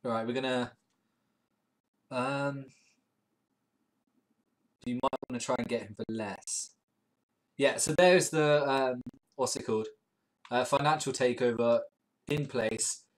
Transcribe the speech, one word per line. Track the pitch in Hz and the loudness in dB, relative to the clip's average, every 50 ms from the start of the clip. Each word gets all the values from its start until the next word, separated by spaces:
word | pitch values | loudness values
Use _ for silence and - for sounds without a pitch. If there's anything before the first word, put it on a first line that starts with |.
| _ | _
All | 127 | -2
right, | 117 113 113 | -2 -2 -2
we're | 117 123 | -2 -2
gonna, | 127 131 131 127 123 123 120 - _ _ _ _ _ _ _ _ _ _ _ _ _ _ _ _ _ _ _ _ _ _ _ _ _ _ _ | -2 -2 0 0 0 -2 -4 -8 _ _ _ _ _ _ _ _ _ _ _ _ _ _ _ _ _ _ _ _ _ _ _ _ _ _ _
um, | 131 123 123 135 139 139 139 143 139 139 135 135 - _ _ _ _ _ _ _ _ _ _ _ _ _ _ _ _ _ _ _ _ _ _ _ _ _ _ _ _ _ _ _ _ _ _ _ _ _ _ _ _ _ - | -4 -4 -2 -2 -2 -2 -2 -4 -4 -6 -12 -14 -20 _ _ _ _ _ _ _ _ _ _ _ _ _ _ _ _ _ _ _ _ _ _ _ _ _ _ _ _ _ _ _ _ _ _ _ _ _ _ _ _ _ -8
you | 120 123 123 127 | -6 -4 -2 -2
might | 131 - - - _ | -2 -4 -4 -10 _
wanna | 127 120 | -8 -8
try | - - 131 120 | -4 -2 -2 -2
and | 117 - | -2 -2
get | 123 117 104 | -4 -4 -4
him | 101 107 | -8 -12
for | - 113 - | -12 -8 -8
less. | 113 110 107 101 95 95 - - - - - - _ _ _ _ _ _ _ _ _ _ _ _ _ _ _ _ _ - | -6 -6 -6 -6 -8 -10 -10 -8 -8 -8 -8 -10 _ _ _ _ _ _ _ _ _ _ _ _ _ _ _ _ _ 0
Yeah, | 135 143 - - | 2 2 2 0
so | - - 151 147 | -2 -2 4 6
there's | 180 185 180 185 156 - | 8 8 8 6 4 2
the, | - 156 151 147 147 147 139 139 | 0 2 4 4 4 4 4 2
um, | 139 135 131 127 127 123 127 - - _ _ _ _ | 0 2 2 0 -2 -4 -8 -14 -16 _ _ _ _
what's | - 131 120 - | -2 -2 -2 -2
it | - - | -6 -4
called? | - 113 110 110 - - _ _ _ _ _ _ _ _ _ _ - | -2 -2 -2 -2 -4 -10 _ _ _ _ _ _ _ _ _ _ -4
Uh, | 123 123 127 | -2 -2 0
financial | - 139 139 143 151 156 156 - 139 120 | 2 0 2 2 2 0 0 -2 -4 -2
takeover | - 131 123 120 - 127 120 117 113 120 117 120 117 - - _ _ _ _ _ _ _ - | 2 2 2 2 2 2 0 2 2 4 4 4 2 2 -4 _ _ _ _ _ _ _ -4
in | 143 151 143 | -2 -2 -2
place. | 143 - - 110 110 113 113 - - - - - _ _ | -4 -4 -2 -2 -2 -2 -2 -4 -4 -6 -8 -12 _ _